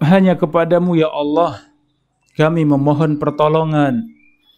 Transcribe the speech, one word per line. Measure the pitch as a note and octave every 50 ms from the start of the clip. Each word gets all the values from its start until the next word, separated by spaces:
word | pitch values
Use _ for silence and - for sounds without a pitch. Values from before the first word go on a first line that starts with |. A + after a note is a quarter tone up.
| -
hanya | C#3+ F3+ G3 F#3+ F#3 F3
kepadamu, | - - D#3 D#3 F3 E3 E3 E3+ F3 F3 F3+ F3 E3
ya | D#3 D#3
Allah, | - D3 D3 D3 D3+ D#3+ F3 E3 A#2+ G#2 - _ _ _ _ _ _ _ _ _ _ _ _ _ _
kami | - D3+ D#3 E3 E3 D#3+ D3
memohon | D3 C3+ C#3 D3 D3 D3 D#3+ D#3+ D3+
pertolongan. | D3 D#3 D3 D3 - D3+ D3+ D#3 D#3+ D#3+ D#3+ D#3 D3+ D3 C#3 B2+ A2+ A2+ - - _ _ _ _ _ _ _ _